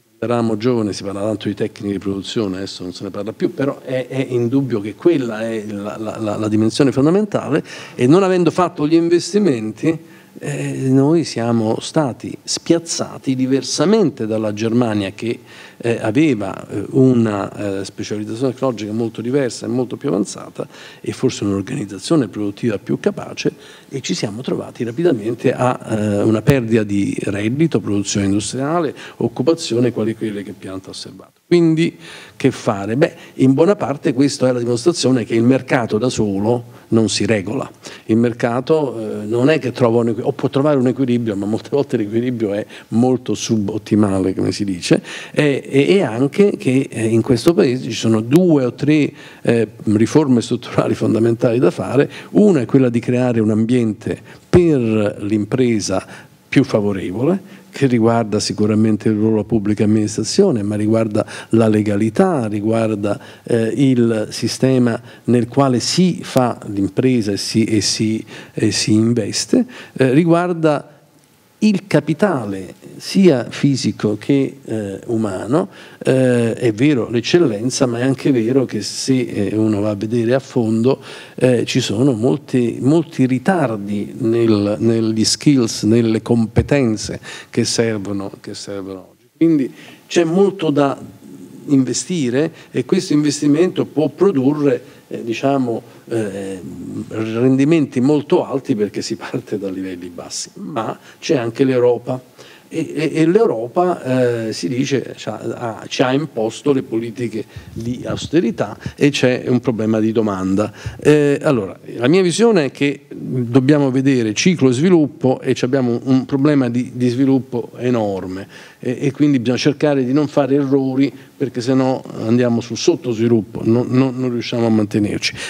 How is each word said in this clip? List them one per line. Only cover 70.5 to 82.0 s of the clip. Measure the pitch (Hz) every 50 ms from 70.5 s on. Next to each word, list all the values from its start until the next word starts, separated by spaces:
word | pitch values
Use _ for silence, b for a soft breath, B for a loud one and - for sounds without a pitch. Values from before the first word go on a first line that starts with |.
| 175 165 160 156 147 135 - - - _ _ _ _ _ _ _ _ _ _ _ _ -
il | 214 214 196 175 - -
capitale | - 147 147 - 156 - 208 202 165 131 110 104 98 95 90 - - - - - - 139
sia | - - - 190 196 175 139 120 113 -
fisico | - - - 143 135 117 - 110 101 - - 107 107
che, | 107 - - 143 139 135 - - - -
eh, | - 113 110 101 98 98 - -
umano. | - 117 110 110 101 92 98 98 104 139 175 196 - B B B B B B
Eh, | B 135 135 131 131 127 123 120 117 113 -
è | - 127 117
vero | 104 107 135 151 147 117 98 -
l'eccellenza, | 117 120 113 - - 175 170 120 107 101 117 127 - - 139
ma | 123 113 117
è |
anche | 123 135 131 - - 151
vero | 131 117 110 120 135 135 123
che | - - 104
se, | 95 - - - - 135 131 127
eh, | 117 - - 107 98 90 101
uno | 107 110 110 107 101
va | 104 107
a | 104
vedere | 98 110 107 120 120 113 117 127
a | 135
fondo, | - - - 127 113 110 113 110 113 127 139 - B B B B B B B
eh, | B - 127 123 117 -
ci | - - 135
sono | 120 - 101 107